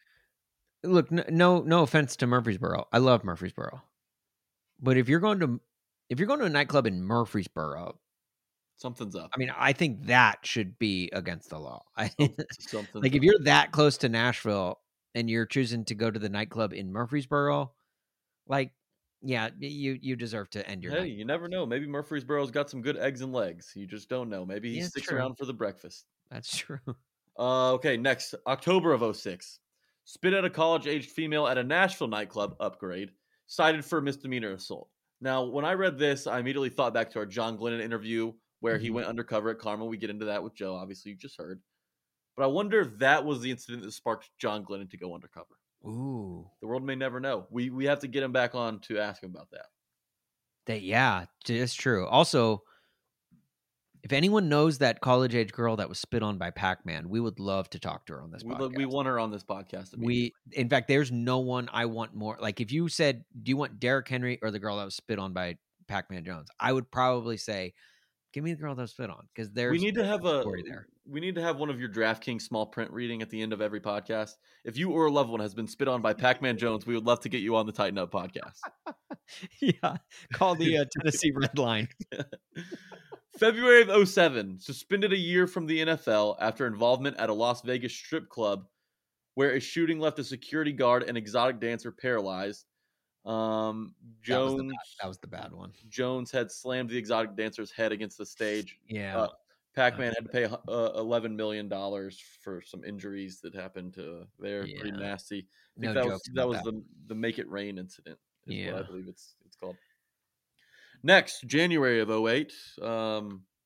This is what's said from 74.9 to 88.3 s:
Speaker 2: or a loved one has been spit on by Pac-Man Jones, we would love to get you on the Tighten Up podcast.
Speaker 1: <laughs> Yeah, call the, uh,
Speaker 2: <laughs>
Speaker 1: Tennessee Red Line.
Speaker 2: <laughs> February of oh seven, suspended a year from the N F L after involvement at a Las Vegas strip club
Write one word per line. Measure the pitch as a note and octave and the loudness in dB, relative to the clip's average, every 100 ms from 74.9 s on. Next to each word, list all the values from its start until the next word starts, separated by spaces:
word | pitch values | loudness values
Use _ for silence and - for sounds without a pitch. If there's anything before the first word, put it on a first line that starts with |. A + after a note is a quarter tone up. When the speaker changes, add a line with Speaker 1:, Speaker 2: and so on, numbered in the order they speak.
Speaker 2:
or | D#3 D#3 | 4 4
a | |
loved | C#3+ A#2+ | 4 2
one | A2+ | -2
has | G#2+ G#2 | -4 -6
been | A2 | -8
spit | - C3+ | -2 0
on | B2 | 2
by | A2 | 0
Pac-Man | G#2+ B2+ B2 C3 A2 | 4 4 4 0 0
Jones, | A#2+ G#2+ G#2+ | 0 -2 -2
we | |
would | A#2 A2+ | 0 2
love | A#2+ | 2
to | A2+ | 0
get | B2 | -4
you | G2+ A2+ | 2 2
on | G#2+ | 2
the | |
Tighten | G#2 G2+ G2 | 0 0 0
Up | F2+ | -4
podcast. | F#2+ F2+ - - - - - - | -4 -6 -10 -14 -14 -16 -14 -14
Speaker 1:
<laughs> | - - - - - F#3 - | -16 -16 -18 -16 -18 -18 0
Yeah, | C4 - F3+ F3+ - - - | 2 2 -2 -4 -10 -20 -10
call | - F#3+ | 2 2
the, | E3 E3 D#3 | 4 4 4
uh, | C#3 | 2
Speaker 2:
<laughs> | D3+ | 0
Speaker 1:
Tennessee | D#3 D3+ D3+ C#3 | 0 2 0 2
Red | C3+ C#3+ | 0 2
Line. | A#2+ A2 A#2+ - - | 2 0 -2 -8 -10
Speaker 2:
<laughs> | - C3+ - _ E3+ F3 - - - - - _ - | -10 -10 -14 _ -14 -14 -16 -16 -20 -20 -20 _ 2
February | A3 A3+ B3 A#3+ | 4 6 10 12
of | G3+ | 12
oh | G#3 F#3+ | 8 8
seven, | F#3+ E3+ B2 G2 F#2 | 8 6 4 -4 -8
suspended | - C3 - G3 G3+ | -12 -12 -2 0 2
a | F#3+ | 2
year | E3+ F3+ F3+ | 2 4 4
from | F3+ D#3 | 0 -2
the | D#3+ | 0
N | D#3+ | 0
F | D#3 - | 0 2
L | G#2+ G#2 - | 4 2 0
after | A2 A2 B2+ | -2 0 -4
involvement | G#2 A#2+ B2+ C#3 - | 2 4 4 0 -2
at | A2 | -2
a | |
Las | G#2+ A#2 A#2+ | 2 0 0
Vegas | A#2+ B2+ A#2 | -4 -4 -4
strip | - - D#3+ | -10 -8 -8
club | - | -6